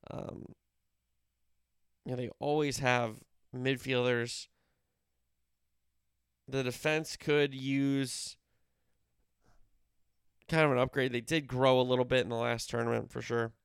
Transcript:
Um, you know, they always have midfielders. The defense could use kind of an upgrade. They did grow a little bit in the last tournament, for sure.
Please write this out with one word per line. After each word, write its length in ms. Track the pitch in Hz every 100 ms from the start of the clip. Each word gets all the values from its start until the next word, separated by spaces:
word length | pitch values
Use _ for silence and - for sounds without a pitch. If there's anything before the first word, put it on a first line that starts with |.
| -
Um, 420 | - - - - - _ _ _ _ _ _ _ _ _ _ _ _ _ _ -
you 60 |
know, 60 | 127
they 120 | 120 -
always 400 | 143 151 147 131
have 380 | 131 123 117 110 - _ _
midfielders. 960 | 127 127 131 131 127 123 120 120 - - _ _ _ _ _ _ _ _ _ _ _ _ _ _ _ _ _ _ _ -
The 160 | 135
defense 540 | 127 120 156 156 160 -
could 360 | - 147 143
use 840 | 135 131 139 139 139 135 - - - _ _ _ _ _ _ _ _ _ _ _ - - _ _ _ _ _ _ _ -
kind 160 | 165
of 80 | 156
an 60 | 127
upgrade. 340 | 131 139 127
They 80 | 120
did 280 | 117 160 135
grow 340 | 127 131 127
a 20 |
little 220 | 127 127 123
bit 160 | 127
in 80 | 110
the 60 | 117
last 340 | 117 117 -
tournament, 420 | 117 117 113 113
for 100 | 120
sure. 300 | 120 120 117 -